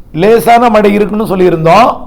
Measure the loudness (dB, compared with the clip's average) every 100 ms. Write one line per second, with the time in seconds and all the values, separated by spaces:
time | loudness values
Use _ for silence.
0 | -14 -4 0 0 2 2 2 0 0 0
1 | -2 -4 -4 -2 0 0 2 2 2 -2